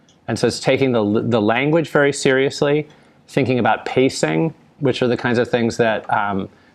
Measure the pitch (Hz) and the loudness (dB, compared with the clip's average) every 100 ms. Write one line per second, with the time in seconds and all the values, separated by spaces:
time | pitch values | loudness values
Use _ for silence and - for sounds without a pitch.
0 | _ _ - 110 120 - - 131 135 117 | _ _ -8 -4 -4 -4 0 0 2 0
1 | 104 113 117 113 104 117 147 165 151 151 | 0 0 0 0 2 0 0 0 0 2
2 | 139 139 139 131 135 - 147 151 147 - | 2 0 2 2 0 0 0 0 -4 -12
3 | - _ - 143 123 127 110 107 - 127 | -20 _ -6 -2 0 2 2 0 -2 2
4 | 131 - 156 160 165 - _ - 135 - | 2 2 -2 0 -2 -6 _ -4 -2 0
5 | 123 120 123 120 117 120 117 - 113 104 | 0 0 0 0 0 0 0 0 0 0
6 | - 113 101 98 98 - _ | -2 -2 -2 -4 -6 -12 _